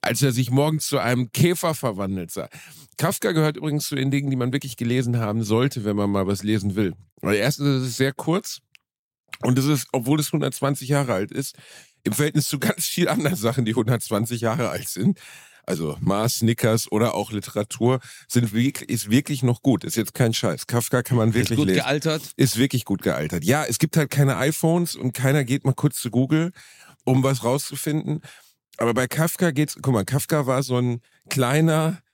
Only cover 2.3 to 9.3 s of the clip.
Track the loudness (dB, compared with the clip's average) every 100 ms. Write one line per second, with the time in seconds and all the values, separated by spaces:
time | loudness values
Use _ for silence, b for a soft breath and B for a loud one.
2.3 | -10 -10 B B B B -4 -2 0 0
3.3 | 2 0 0 -4 -2 -2 -2 0 0 0
4.3 | -2 0 -2 -6 -6 -2 0 0 0 0
5.3 | -2 0 2 2 0 -2 0 0 0 0
6.3 | 0 0 0 0 0 -2 -2 -14 _ 0
7.3 | 2 2 0 0 0 -2 -2 -2 -2 -2
8.3 | -2 -2 -14 _ _ _ _ _ _ _